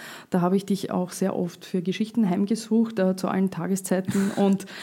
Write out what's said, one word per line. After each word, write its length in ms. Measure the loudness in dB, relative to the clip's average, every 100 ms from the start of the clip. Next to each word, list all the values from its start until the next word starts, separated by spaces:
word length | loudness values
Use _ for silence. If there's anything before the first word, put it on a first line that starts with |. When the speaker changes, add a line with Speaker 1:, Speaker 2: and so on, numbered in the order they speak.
| -18 -18 -2
Speaker 1:
Da 100 | 2
habe 160 | 4 2
ich 80 |
dich 260 | 0 -2 -2
auch 200 | -2 -2
sehr 260 | -2 -2 -2
oft 300 | -4 -6 -6
für 160 | -4
Geschichten 460 | -2 -2 -2 2 2
heimgesucht, 720 | 2 0 -2 0 2 2 2
äh, 160 | 0
zu 140 | 2 0
allen 220 | 0 0
Tageszeiten 800 | -2 -2 -2 0 -2 0 0 0
Speaker 2:
<laughs> 60 | 2
Speaker 1:
und, 280 | 2 2 -2 -12